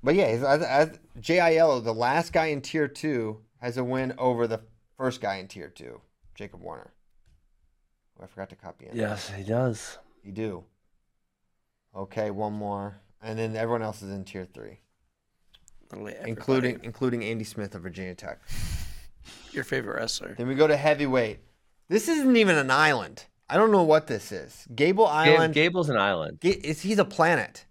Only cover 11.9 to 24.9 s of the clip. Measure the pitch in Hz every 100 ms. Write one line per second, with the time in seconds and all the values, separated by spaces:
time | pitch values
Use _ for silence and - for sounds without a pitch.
11.9 | 95 98 110 107 101 107 104 104 101 101
12.9 | 101 _ _ 113 110 113 110 113 120 110
13.9 | 104 98 98 95 98 90 - 53 - _
14.9 | _ _ _ _ _ _ _ _ - _
15.9 | 95 104 - - 110 - 131 123 120 113
16.9 | - 131 120 107 113 107 - 101 95 90
17.9 | 87 92 90 98 - - - - - -
18.9 | - - - - - - 143 127 135 110
19.9 | - 113 - - 104 123 135 156 147 151
20.9 | 147 143 127 113 104 _ _ _ _ _
21.9 | 202 254 320 262 240 208 160 135 131 156
22.9 | 131 82 - - _ _ 160 220 196 165
23.9 | 156 156 110 - 95 69 - - 117 156